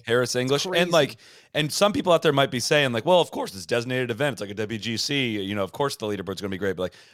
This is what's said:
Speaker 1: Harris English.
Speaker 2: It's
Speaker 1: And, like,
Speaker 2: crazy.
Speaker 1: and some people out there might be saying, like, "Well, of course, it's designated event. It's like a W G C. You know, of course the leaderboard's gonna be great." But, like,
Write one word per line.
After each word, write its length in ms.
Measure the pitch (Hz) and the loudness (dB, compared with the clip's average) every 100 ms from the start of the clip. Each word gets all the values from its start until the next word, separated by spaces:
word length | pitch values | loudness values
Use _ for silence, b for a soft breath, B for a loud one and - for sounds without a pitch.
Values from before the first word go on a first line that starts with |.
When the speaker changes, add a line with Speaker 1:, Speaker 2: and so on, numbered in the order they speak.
| - | 0
Speaker 1:
Harris 300 | 120 120 123 | 2 2 0
English. 320 | 127 143 185 | 0 0 0
Speaker 2:
It's 100 | 165 | 0
Speaker 1:
And, 140 | 175 | 4
like, 180 | 170 143 | 4 2
Speaker 2:
crazy. 100 | - b b b - | -2 b b b -4
Speaker 1:
and 180 | 151 | -2
some 200 | - 202 | 2 2
people 180 | 151 175 | 2 2
out 80 | 160 | 4
there 120 | 165 | 4
might 180 | 139 139 | 4 2
be 80 | 127 | 0
saying, 320 | - 151 135 | 2 2 2
like, 140 | 117 151 | 0 4
"Well, 140 | 180 | 4
of 120 | 156 | 4
course, 240 | 269 240 95 | -2 -8 -8
it's 100 | 90 | -2
designated 460 | 120 120 127 123 | -2 0 -2 -2
event. 220 | 110 143 | -2 -2
It's 80 | 107 | -2
like 100 | 104 | -8
a 20 | |
W 240 | 104 107 113 | -6 -6 -4
G 200 | 101 113 | -4 -4
C. 440 | - 143 127 104 | -2 -2 -2 -2
You 140 | 95 104 | -4 -2
know, 80 | |
of 80 | 95 | -4
course 240 | - 139 - | -2 -4 -2
the 100 | 107 | -6
leaderboard's 360 | 101 92 92 | -6 -6 -8
gonna 100 | 98 | -6
be 80 | 95 | -4
great." 160 | 98 87 | -4 -2
But, 80 | |
like, 120 | 90 b b | -6 b b